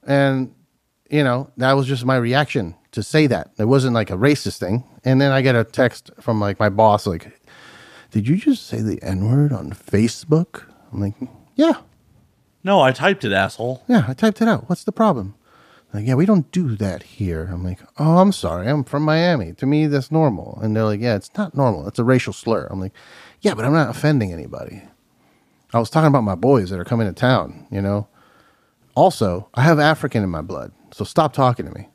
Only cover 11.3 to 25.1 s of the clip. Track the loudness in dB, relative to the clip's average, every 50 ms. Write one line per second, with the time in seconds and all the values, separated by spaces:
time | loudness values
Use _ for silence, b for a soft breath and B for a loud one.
11.3 | -16 -20 _ _ _ 2 2 2 2 0 -4 _ _ _ _ _ _ _ _ _
12.3 | _ _ _ _ _ _ _ 2 4 4 6 4 2 2 0 0 0 0 -2 -2
13.3 | 0 0 0 0 -2 -6 -8 -8 -8 -10 _ 2 2 2 2 0 -2 0 0 0
14.3 | 0 2 0 0 0 -2 -2 -4 -6 -4 -4 -10 -2 0 0 2 2 0 -4 -10
15.3 | -12 _ b b b b b b b b b b -8 -6 -2 0 2 2 4 4
16.3 | 4 2 2 _ -4 -4 -2 -2 -4 -4 -4 -4 -4 -6 -12 -18 -10 -6 -4 -4
17.3 | -4 -4 -6 -6 -8 -6 -6 -8 -8 -10 -12 -20 _ -2 0 2 4 4 4 4
18.3 | 2 -2 -4 -6 -6 -4 -2 -2 -2 -2 -2 -4 -4 -4 0 0 0 2 2 0
19.3 | 0 -2 -2 -6 -8 _ -2 0 0 0 0 0 0 -2 -4 -2 0 2 2 2
20.3 | 0 -2 -8 -12 -12 -6 -4 -2 0 0 0 0 -2 -2 -2 -2 -2 -2 -4 -8
21.3 | _ -8 -8 -6 -2 0 0 0 0 -2 -6 -10 -4 -2 2 2 2 2 2 -2
22.3 | -10 -8 -4 -2 -2 -2 -2 -6 -8 -8 -8 -10 B B B B B B B B
23.3 | B B -2 -2 -2 0 0 0 2 2 2 0 -4 -2 0 2 2 2 0 -2
24.3 | -6 -10 -12 -12 -12 -14 -14 -14 -16 -18 -20 -20 _ _ _ _